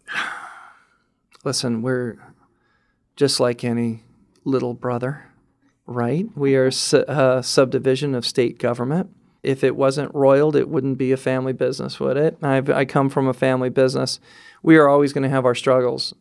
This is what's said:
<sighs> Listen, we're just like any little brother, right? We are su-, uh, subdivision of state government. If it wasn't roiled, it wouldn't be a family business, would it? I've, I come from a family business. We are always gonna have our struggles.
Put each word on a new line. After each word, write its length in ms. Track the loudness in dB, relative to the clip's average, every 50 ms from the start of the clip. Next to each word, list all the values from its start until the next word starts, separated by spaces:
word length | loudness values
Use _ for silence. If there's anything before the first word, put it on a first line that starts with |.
| _ -10 -8
<sighs> 20 | -8 -8 -8 -10 -14 -16 -20 -20 -20 -20 -20 -20 _ _ _ _ _ _ _ _ _ _ _ _ _ -8
Listen, 380 | -6 -6 -4 -4 -4 -4 -4
we're 360 | -4 -4 -4 -4 -4 -6 -10 -12 -18 -20 -20 _ _ _ _ _ _ _ _ _ _ _ _ _ _ _ _
just 240 | 0 0 2 2 2
like 240 | 0 0 0 -2 -4
any 400 | -2 -2 -2 -2 -4 -4 -8 _ _ _ _ _ _ _ _ -4
little 300 | -2 -2 -2 -2 -4 -6
brother, 520 | -6 -6 -4 -4 -4 -4 -6 -6 -8 -14 -20 _ _ _ _ _ _ _ _ _ _ _
right? 420 | -10 -6 -4 -2 -2 -2 -2 -4 -6 -4
We 200 | -2 0 2 4
are 160 | 4 4 2
su-, 260 | 0 -2 -2 2 2 2
uh, 420 | 2 2 0 2 2 2 2 0
subdivision 720 | 0 0 2 2 2 2 2 0 0 0 0 0 0 -4 -4
of 100 | -4 -4
state 340 | -4 -2 -2 -2 -2 -2 -4
government. 500 | -4 -4 -2 -2 -2 -2 -2 -2 -4 -6 -10 _ _ _ _ _
If 220 | -4 -4 -2 0 0
it 120 | 0 0
wasn't 380 | 2 0 0 0 -2 -6 -6 -2
roiled, 420 | 2 4 4 6 6 4 2 2
it 120 | 0 0
wouldn't 300 | 0 -2 -4 -2 -2 -2
be 140 | -2 0 -2 -2
a 40 |
family 360 | -2 -2 -4 -4 -2 -4 -4 -4
business, 460 | -2 -2 -4 -4 -6 -8 -10 -8 -6
would 180 | -4 -2 0
it? 200 | 0 0 -2 -2 -2
I've, 280 | -2 0 0 0 0 0
I 140 | 0 0 0
come 240 | 0 0 0 0 0
from 180 | 0 0 0
a 60 | 0 0
family 360 | 0 0 0 0 0 -2 -2
business. 500 | 2 2 2 2 2 -2 -4 -4 -6 -8 _ -20 -20 -20 -20 -20 -14 _
We 140 | 2 4 6
are 120 | 6 8 6
always 240 | 6 4 4 2 0
gonna 160 | -2 -2 0
have 160 | 0 2 2
our 100 | 2 0
struggles. 580 | 0 2 2 2 2 2 0 -2 -4 -8 -10 -12 _